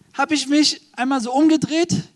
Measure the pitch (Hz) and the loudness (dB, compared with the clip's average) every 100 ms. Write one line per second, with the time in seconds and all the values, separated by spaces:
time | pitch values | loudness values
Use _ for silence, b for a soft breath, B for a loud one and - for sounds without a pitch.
0 | _ - 277 302 262 294 294 285 _ - | _ -6 -2 -2 0 0 2 -2 _ -6
1 | 247 269 226 262 311 311 - 311 339 - | -2 -2 -2 2 4 2 0 -2 -2 -2
2 | - | -6